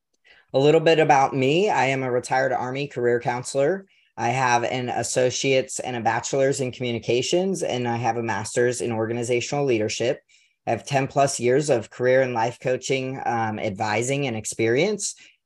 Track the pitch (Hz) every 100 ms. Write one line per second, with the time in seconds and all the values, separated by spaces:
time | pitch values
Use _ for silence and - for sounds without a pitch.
0 | _ _ _ - _ 131 139 160 160 160
1 | 156 143 135 139 131 156 208 135 131 135
2 | 131 123 120 131 135 123 123 135 143 -
3 | 120 120 127 123 123 139 139 196 196 _
4 | _ - 113 123 131 120 117 127 123 113
5 | 117 - 127 - 139 131 127 - - 123
6 | 110 113 - 143 135 131 127 113 123 117
7 | - 120 131 175 190 175 170 123 123 117
8 | 120 117 117 101 113 - 123 117 117 110
9 | 113 117 117 123 120 143 143 117 107 -
10 | 117 147 _ _ _ _ - 110 - 135
11 | 135 - 139 - 120 131 151 123 107 -
12 | 123 131 131 120 117 117 - 127 - 135
13 | 131 135 - 120 110 104 98 95 110 107
14 | 120 139 143 110 107 - 113 123 185 208
15 | - - - _